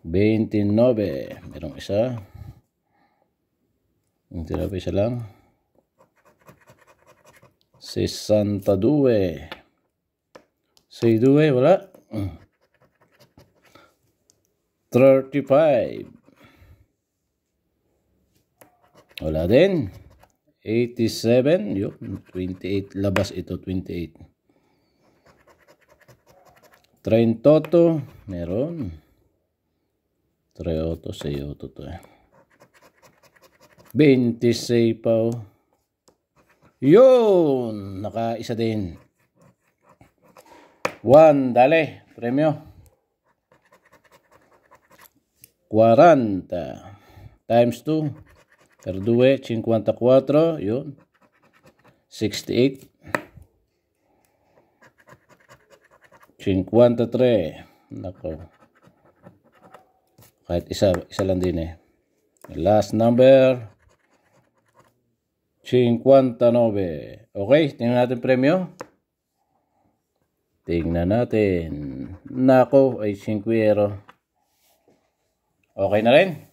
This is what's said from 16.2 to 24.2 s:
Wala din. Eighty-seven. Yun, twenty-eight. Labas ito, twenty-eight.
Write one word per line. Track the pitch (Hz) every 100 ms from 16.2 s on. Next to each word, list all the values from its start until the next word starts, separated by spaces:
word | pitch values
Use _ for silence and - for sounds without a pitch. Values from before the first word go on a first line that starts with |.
| _ _ _ _ _ _ _ _ _ _ _ _ _ _ _ _ _ _ _ _ _ _ _ _ _ _ _ _ _ -
Wala | 78 78
din. | 85 123 190 175 104 - - _ _ _ _ _
Eighty-seven. | - 113 120 120 113 - 113 123 131 180 214 95
Yun, | 110 - 113 98 _
twenty-eight. | 92 92 92 92 98 98 95
Labas | 98 95 95
ito, | 92 85 87
twenty-eight. | - 92 90 87 80 _